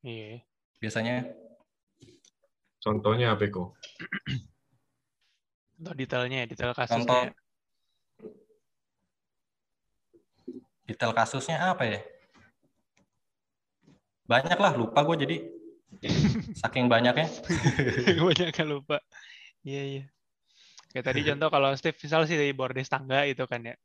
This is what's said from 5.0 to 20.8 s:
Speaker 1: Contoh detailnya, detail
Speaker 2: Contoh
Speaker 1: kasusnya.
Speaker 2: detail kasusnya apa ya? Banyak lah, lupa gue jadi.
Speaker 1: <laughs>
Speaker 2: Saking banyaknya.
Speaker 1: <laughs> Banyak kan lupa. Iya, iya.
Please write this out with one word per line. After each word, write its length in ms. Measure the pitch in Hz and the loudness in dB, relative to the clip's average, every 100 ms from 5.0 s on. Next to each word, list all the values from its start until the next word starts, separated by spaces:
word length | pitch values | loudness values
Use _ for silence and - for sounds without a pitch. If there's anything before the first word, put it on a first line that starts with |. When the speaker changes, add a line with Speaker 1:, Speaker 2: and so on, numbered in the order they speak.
| _ _ _ _ _ _ _ _ | _ _ _ _ _ _ _ _
Speaker 1:
Contoh 160 | 165 156 | -14 -8
detailnya, 480 | 127 127 123 131 | -4 -2 -2 -4
detail 320 | 117 113 123 123 | -6 -4 -6 -4
Speaker 2:
Contoh 80 | |
Speaker 1:
kasusnya. 480 | 123 117 120 127 123 - _ _ _ _ _ _ _ _ - - _ _ _ _ _ _ _ _ _ _ _ _ _ _ _ _ _ _ _ _ - 123 _ _ | -2 0 2 2 2 -6 _ _ _ _ _ _ _ _ -20 -20 _ _ _ _ _ _ _ _ _ _ _ _ _ _ _ _ _ _ _ _ -16 -16 _ _
Speaker 2:
detail 280 | - 107 117 113 | -14 -4 -2 2
kasusnya 420 | 113 135 127 160 180 | 0 0 -4 -2 0
apa 120 | 180 120 | 0 -2
ya? 120 | 101 - - _ _ _ _ _ _ _ _ _ _ _ _ _ _ _ _ _ _ _ _ _ | -4 -10 -20 _ _ _ _ _ _ _ _ _ _ _ _ _ _ _ _ _ _ _ _ _
Banyak 320 | 117 135 - | 2 4 4
lah, 160 | 185 135 | 4 4
lupa 240 | 110 - | 2 4
gue 120 | 147 165 | 4 2
jadi. 140 | 139 170 - - - - _ - | 0 -2 -6 -16 -20 -20 _ -14
Speaker 1:
<laughs> 560 | - - - 220 - - | -2 2 4 2 -4 -6
Speaker 2:
Saking 320 | - - 123 | -4 0 4
banyaknya. 400 | 117 123 123 160 - - 170 151 127 | 6 6 4 0 -4 -4 0 2 2
Speaker 1:
<laughs> 480 | 135 131 123 175 175 | 0 2 2 4 4
Banyak 240 | 170 175 | 4 0
kan 160 | - 156 | -2 -4
lupa. 320 | 147 139 147 _ - - - - _ | -4 -4 -6 _ -20 -20 -20 -20 _
Iya, 200 | 139 139 | -10 -8
iya. 200 | 139 135 135 _ _ _ _ _ - - | -8 -8 -12 _ _ _ _ _ -20 -20